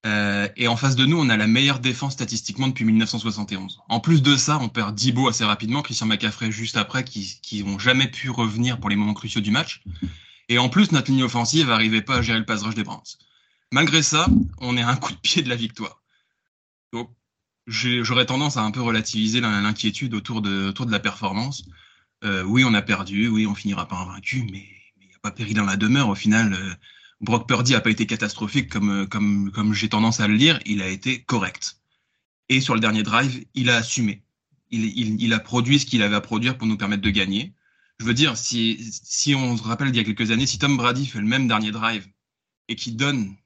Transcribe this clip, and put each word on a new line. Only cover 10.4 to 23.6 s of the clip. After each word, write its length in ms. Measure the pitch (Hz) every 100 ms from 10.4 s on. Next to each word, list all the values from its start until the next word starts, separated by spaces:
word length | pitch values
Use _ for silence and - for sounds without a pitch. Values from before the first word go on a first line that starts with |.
| -
Et 120 | 120
en 100 | 123
plus, 220 | 185 208
notre 180 | 151 -
ligne 140 | 135
offensive 480 | 123 120 117 156 139
arrivait 320 | 113 110 110
pas 140 | 107 127
à 40 |
gérer 160 | 120 113
le 80 | 107
pass 160 | 107
rush 140 | 104 110
des 80 |
Browns. 340 | 104 - - - _ _ _ _ _
Malgré 320 | 131 156 156
ça, 240 | 147 151 180 220 - -
on 180 | 123 123
est 60 |
à 60 | 117
un 60 | 135
coup 160 | -
de 60 | -
pied 240 | - 180
de 80 | 131
la 60 | 120
victoire. 480 | 113 - 107 - _ _ _ _ _ _ _ _ _
Donc, 160 | 117 117 _ _ _ _ _ -
j'ai, 380 | 107 123 123
j'aurais 240 | 113 123 123
tendance 300 | 131 147 127
à 40 |
un 80 | 107
peu 120 | 123
relativiser 580 | 117 110 110 110 110 120
l'in-, 220 | 117 104
l'inquiétude 500 | 104 104 110 101 131
autour 300 | 110 - 110
de, 240 | 104 98 98
autour 180 | 95 123
de 60 |
la 80 | 104
performance. 680 | 107 - 98 98 131 139 87 - _ _ _ _
Euh, 200 | 107 95
oui, 200 | 90 123
on 120 | 127 104
a 80 |
perdu, 440 | 101 95 95 98 117
oui, 200 | 110 107
on 80 |
finira 320 | 104